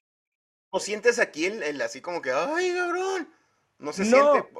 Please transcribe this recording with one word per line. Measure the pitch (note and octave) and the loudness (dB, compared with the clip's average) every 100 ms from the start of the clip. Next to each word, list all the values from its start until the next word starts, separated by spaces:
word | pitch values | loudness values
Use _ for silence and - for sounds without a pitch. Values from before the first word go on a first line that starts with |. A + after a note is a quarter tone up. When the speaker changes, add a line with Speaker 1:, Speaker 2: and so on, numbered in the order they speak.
| _ _ _ _ _ _ _ | _ _ _ _ _ _ _
Speaker 1:
¿no | F#3+ | -6
sientes | F#3 G#3 A#3 A#3 | -4 0 2 2
aquí | G3 D3+ F3 | 0 0 -4
el, | A3 | -2
el | D3 C#3+ | -6 -4
así | A#2 C3+ | -6 -6
como | F3 E3+ | -8 -6
que, | C3 | -2
"Ay, | C3+ F3+ E4 F#4 | -2 0 -2 -2
cabrón"? | F4+ F4 F4 F#4+ F#4+ D4 _ _ _ _ _ | -2 -2 -2 -4 -4 -8 _ _ _ _ _
No | D3 | -10
se | F#3 | -4
Speaker 2:
No. | G#3+ B3+ C#4+ | 4 6 6
Speaker 1:
siente. | C#4 - | 4 0